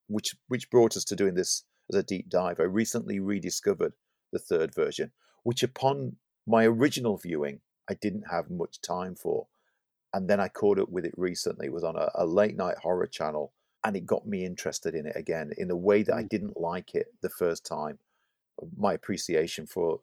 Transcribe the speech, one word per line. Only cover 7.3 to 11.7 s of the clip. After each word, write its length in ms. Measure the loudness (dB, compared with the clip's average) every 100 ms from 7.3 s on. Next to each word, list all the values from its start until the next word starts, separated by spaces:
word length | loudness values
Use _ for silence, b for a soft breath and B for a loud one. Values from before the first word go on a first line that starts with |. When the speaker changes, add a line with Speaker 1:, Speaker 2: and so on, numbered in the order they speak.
| -2 -2 -6 _ _ -10
Speaker 1:
I 60 |
didn't 300 | -4 -4 -4 -4
have 200 | -4 -4
much 320 | -6 -6 -8
time 320 | -6 -6 -6
for. 320 | -6 -4 -2 -4 _ _ _ _ _ _
And 160 | -4 0
then 120 | 2
I 80 | 0
caught 300 | 2 4 4
up 120 | 2
with 160 | -2 -4
it 80 | -2
recently. 500 | -4 -2 -4 -4
It 60 | -6